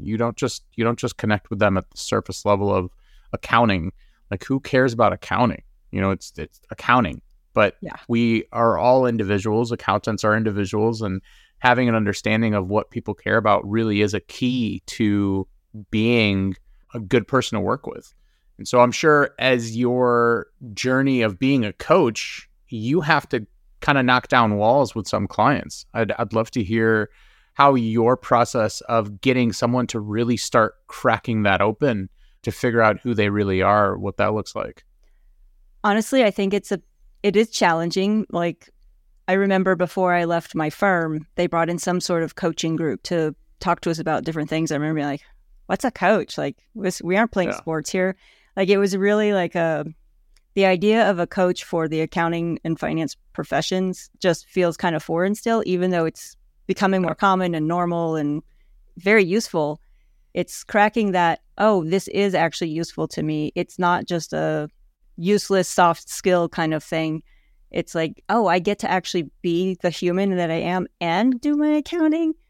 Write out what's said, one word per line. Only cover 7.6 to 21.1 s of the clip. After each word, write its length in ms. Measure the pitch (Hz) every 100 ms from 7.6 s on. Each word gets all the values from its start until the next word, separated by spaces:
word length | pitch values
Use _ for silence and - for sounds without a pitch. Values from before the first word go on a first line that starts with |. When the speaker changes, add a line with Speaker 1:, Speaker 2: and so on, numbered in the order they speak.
| 101 -
Speaker 2:
Yeah. 160 | 175 - -
Speaker 1:
we 360 | 117 117 113 -
are 260 | 113 117 85
all 280 | 120 131 127
individuals. 640 | 113 98 101 107 110 120
Accountants 500 | 117 - 101 - 104
are 120 | 107 107
individuals, 640 | 110 101 98 104 113 110
and 180 | 104 95 - _ _ _
having 300 | 127 123 120
an 60 |
understanding 600 | 113 104 95 107 110 113
of 140 | 104 92
what 220 | 104 -
people 240 | 117 -
care 220 | 104 - 110
about 320 | 107 98 101
really 320 | 110 113 104
is 120 | 104
a 60 | 101
key 600 | - - 127 127 107 95 -
to 600 | - 104 101 98 98 - _ _ 107 98
being 600 | 110 113 120 104 98 95 - _ _ _
a 40 | 120
good 260 | 95 123 -
person 280 | 131 - 110
to 40 |
work 260 | 95 131 -
with. 260 | - - _ _ _ _ -
And 100 | -
so 120 | 123
I'm 120 | 123
sure 380 | - 160 147 143 -
as 380 | 131 127 113 113
your 720 | 123 127 123 120 117 113 - _ 123
journey 480 | 101 127 131 135